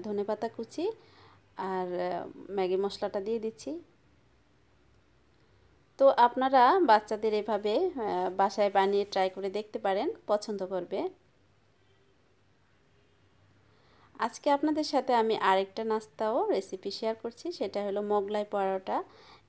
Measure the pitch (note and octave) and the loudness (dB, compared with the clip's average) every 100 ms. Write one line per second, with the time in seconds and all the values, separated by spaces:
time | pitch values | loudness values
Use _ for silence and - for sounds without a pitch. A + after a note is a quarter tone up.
0 | G#3 G3+ G3+ G#3+ A3+ A3+ A3+ - G4 A4 | -6 -4 -4 -4 -6 -8 -12 -6 -4 -6
1 | - - - - _ - F#3+ F#3 F3+ F3+ | -14 -20 -20 -20 _ -10 -6 -4 -4 -4
2 | F3+ F3 - - - G3 F#3 F#3 G3+ - | -4 -4 -8 -14 -8 -4 0 0 -2 -2
3 | G3+ G#3 G3+ A3+ A3 - C4 E4+ - _ | -6 -4 -4 -4 -6 -8 -10 -10 -12 _
4 | _ _ _ _ _ _ _ _ _ _ | _ _ _ _ _ _ _ _ _ _
5 | _ _ _ _ _ _ _ _ _ - | _ _ _ _ _ _ _ _ _ 4
6 | C4+ - A#3+ B3+ C4 C4 B3 F#4+ C#4+ G#3+ | 6 8 4 4 4 6 6 6 6 6
7 | - G#3+ A3 G#3 G#3 G#3 G#3 A#3 F#4 C#4+ | 4 -2 0 0 -2 -2 0 0 0 -2
8 | G#3 F3+ F#3 F#3+ G3 G#3+ G3+ G3 G3 G3+ | -4 -2 -2 0 0 2 2 4 2 2
9 | G3+ G3 F#3+ F#3+ G3 G3+ G#3+ A#3 G3+ F#3+ | 0 0 -2 -2 -6 -6 -8 -4 -2 0
10 | D#4 - - G#3 A3 G3+ F#3+ F#3 F3 G#3 | -2 -4 -2 -2 -2 -6 -4 -6 -6 -6
11 | F#4 - _ _ _ _ _ _ _ _ | -6 -8 _ _ _ _ _ _ _ _
12 | _ _ _ _ _ _ _ _ _ _ | _ _ _ _ _ _ _ _ _ _
13 | _ _ _ _ _ _ _ _ _ _ | _ _ _ _ _ _ _ _ _ _
14 | - - A#3 - C#4+ C#4+ D4+ D4+ D4+ C#4 | -16 -6 -6 -2 2 2 2 0 0 0
15 | C4 A#3+ A3 G#3+ F#3+ F#3+ G3 - A3+ A3 | 2 2 4 2 4 2 2 -4 -2 -2
16 | A3 - A3 C4 G#4 F#3+ F#3+ F#3+ G3 - | -4 -4 -2 0 0 0 -2 -8 -8 -6
17 | A3 A3 A#3 - E4+ E4+ G3+ G3+ G3+ G3+ | -6 -4 -8 -10 -10 -6 -4 -4 -4 -2
18 | G#3 G#3 G3 G#3 G#3 G3+ F#3+ F#3+ G3 B3+ | 0 0 0 -2 -2 -2 0 -2 -2 -6
19 | F#4 - - - | -6 -14 -20 -20